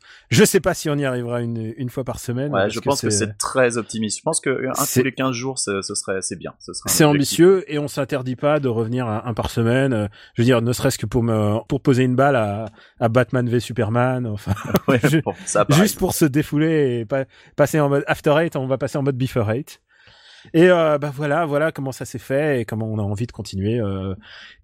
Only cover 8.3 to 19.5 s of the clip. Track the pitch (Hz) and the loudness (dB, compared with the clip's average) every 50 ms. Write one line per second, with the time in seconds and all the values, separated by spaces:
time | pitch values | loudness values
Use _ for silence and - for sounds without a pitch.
8.3 | 127 - 147 143 151 151 135 127 110 117 113 113 123 127 123 113 107 110 - 123 | -6 -2 0 0 0 2 0 0 -2 -2 -2 -2 -2 -4 -2 -2 -4 -4 -4 -6
9.3 | 110 120 101 - - 120 113 113 123 131 139 135 120 107 104 101 - - - - | -4 -4 -4 -4 -2 0 0 2 2 2 2 2 0 0 -2 -4 -6 -12 -20 -8
10.3 | - - 117 123 127 113 117 123 120 - - 135 - - - 101 - 123 113 117 | -2 2 4 4 4 4 4 0 -2 0 0 -2 -2 -2 -4 -2 -2 0 0 2
11.3 | 110 107 104 104 104 113 - - 147 127 - 151 123 123 131 127 123 123 139 143 | 2 2 2 2 0 -2 -2 -4 -4 -2 2 2 4 4 4 2 2 2 2 4
12.3 | 139 120 107 101 101 107 113 - - - - _ _ - 127 113 113 127 120 - | 4 2 0 -2 -4 -6 -8 -10 -12 -18 -20 _ _ -2 -2 2 2 2 2 2
13.3 | - 123 123 120 120 123 - - 113 123 110 101 117 123 123 127 127 127 123 110 | 0 -2 0 0 0 0 -2 -2 -4 -2 -2 0 0 0 0 0 0 -2 -4 -6
14.3 | 104 101 - - 98 - - - - - - - 135 113 - 135 151 156 - 110 | -6 -6 -4 -4 -6 -4 -4 0 0 0 2 2 2 2 4 2 2 2 0 0
15.3 | - - - - - 104 104 - 143 165 214 208 - - 185 175 - - 170 143 | -6 -6 -6 -2 0 2 4 4 6 4 4 4 2 0 -2 -2 2 2 2 2
16.3 | 123 151 147 - 147 147 156 165 165 151 143 127 120 117 113 107 139 135 131 - | 2 0 -2 0 0 0 2 2 2 2 2 2 0 -2 -4 -2 -4 -4 -4 -6
17.3 | _ - - - - - 147 - - 156 147 143 139 143 139 156 156 - - 156 | _ -20 -20 -6 0 2 2 2 4 2 2 4 2 0 0 0 -2 0 2 2
18.3 | 143 156 170 160 - 143 131 131 135 120 143 135 - 147 135 143 135 123 131 - | 4 4 2 0 -2 -4 -2 -2 -2 -2 -2 -4 -2 -2 -2 0 0 0 -2 -2
19.3 | - 127 104 107 | 0 -2 0 0